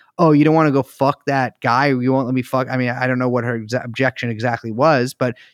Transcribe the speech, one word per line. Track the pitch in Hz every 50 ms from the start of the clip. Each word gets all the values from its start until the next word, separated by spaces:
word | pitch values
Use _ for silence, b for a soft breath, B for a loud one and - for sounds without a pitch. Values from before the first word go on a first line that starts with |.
| b b b -
"Oh, | 175 160 151
you | 143 151
don't | 156 156
wanna | 160 160 151 135
go | 139 131
fuck | - - - 139 139 143 - _
that | - 139 135 131 117 - _ -
guy? | 127 117 123 139
You | 143 135 127 123 127 131
won't | 131 135
let | 117 131
me | 127 120
fuck." | - - 131 131 127
I | 131
mean, | 131 127 123
I | 120 127 127
don't | 127 127 127
know | 127 127
what | 123 123 117
her | 120 123 117
exa-, | 110 107 117 123 -
objection | 120 113 - 131 127 - - - 120
exactly | 113 107 110 123 117 117 - 117
was, | 110 110 139 160 156 131 123 131 -
but | - 135 123 113 b b b